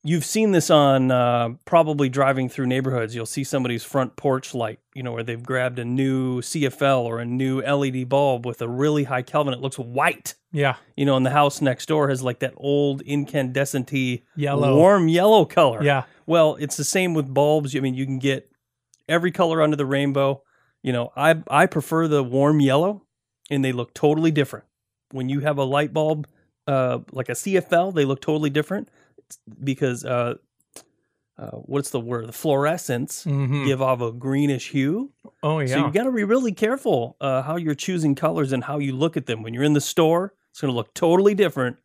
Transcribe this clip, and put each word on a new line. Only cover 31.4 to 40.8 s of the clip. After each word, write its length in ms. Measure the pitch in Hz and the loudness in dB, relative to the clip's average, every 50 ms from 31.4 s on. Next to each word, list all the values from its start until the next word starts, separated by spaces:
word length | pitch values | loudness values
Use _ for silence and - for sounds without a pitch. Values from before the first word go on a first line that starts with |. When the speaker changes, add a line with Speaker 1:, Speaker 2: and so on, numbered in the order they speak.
| - - | -16 -14
Speaker 1:
what's 400 | - 110 - - 131 143 139 - | -14 -16 -10 -6 -6 -6 -4 -4
the 100 | - 123 | -6 -6
word? 280 | 113 117 123 117 113 117 | -6 -4 -8 -8 -8 -10
The 40 | |
fluorescents 960 | - - - 160 139 135 143 151 170 180 - - 123 120 131 - - - - | -14 -6 0 0 2 2 2 0 -2 -4 -4 -4 -4 -4 -4 -6 -10 -10 -4
Speaker 2:
Mm-hmm. 380 | 165 139 139 139 123 143 143 135 | -4 -2 -2 0 -2 -2 -2 0
Speaker 1:
give 180 | 139 135 131 | -2 0 0
off 180 | 135 131 131 120 | 0 0 0 0
a 120 | 123 113 | -2 -6
greenish 580 | 117 123 123 135 135 143 147 143 139 120 - - | -6 -6 -6 -4 -2 0 0 0 0 -2 -6 -4
hue. 400 | - 139 131 143 170 220 269 277 _ _ _ - _ _ | -2 -2 0 0 -2 -4 -6 -8 _ _ _ -20 _ _
Speaker 2:
Oh, 160 | - 151 156 156 | -4 -2 -2 -2
yeah. 80 | 143 | -2
Speaker 1:
So 200 | 127 131 143 143 | -2 0 0 0
you 60 | 147 | 0
gotta 200 | 147 202 247 262 | 0 -2 -2 0
be 100 | 254 226 | -2 -2
really 300 | 208 196 233 269 254 226 | 0 2 0 2 2 -2
careful, 640 | 185 - 214 214 254 269 - 240 170 123 117 127 - _ | -2 -2 -2 -2 -2 -2 0 0 0 0 -2 -6 -10 _
uh, 220 | 139 139 131 131 | -4 -2 -2 -2
how 140 | 131 143 160 | -2 -4 -6
you're 180 | 175 165 156 147 | -4 -2 -4 -4
choosing 400 | - - - 185 175 156 151 139 | -2 -4 -4 -2 0 2 0 0
colors 380 | 131 - 156 165 165 147 131 | 2 0 -2 0 0 0 0
and 100 | 135 123 | 0 -2
how 160 | 117 - 143 147 | -2 -4 -6 -4
you 160 | 143 139 131 | -4 -4 -2
look 220 | 127 151 165 - | -2 -2 -2 -2
at 100 | - 131 | -4 -6
them. 160 | - 117 110 | -4 -8 -6
When 100 | 107 113 | -6 -10
you're 120 | 117 120 139 | -4 0 2
in 80 | 151 | 4
the 80 | 147 147 | 4 2
store, 520 | 139 - - - 165 160 165 175 185 202 _ _ _ _ | 0 0 2 2 4 4 4 2 0 -4 _ _ _ _
it's 100 | _ - | _ -6
gonna 120 | - 139 | -4 -4
look 220 | 123 120 | -4 -4